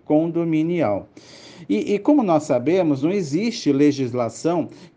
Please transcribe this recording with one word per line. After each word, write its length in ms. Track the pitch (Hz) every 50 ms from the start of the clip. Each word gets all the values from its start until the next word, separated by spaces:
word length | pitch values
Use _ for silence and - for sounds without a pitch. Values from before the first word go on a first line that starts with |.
| _
condominial. 1040 | - 151 151 165 170 165 170 170 165 160 156 160 170 175 170 135 104 101 92 - - - - - - - - - - - - 160 -
E, 260 | 196 214 - 170 208
e 40 | 196
como 240 | 202 294 294 285
nós 220 | 226 180 160 151 151
sabemos, 580 | - 135 120 123 151 180 190 175 151 143 127
não 80 | 135 170
existe 640 | 202 208 175 135 143 175 226 240 226 - - 147
legislação 960 | 135 139 147 147 131 135 131 117 117 123 117 113 - - - 160 175 165 123 - - - - - _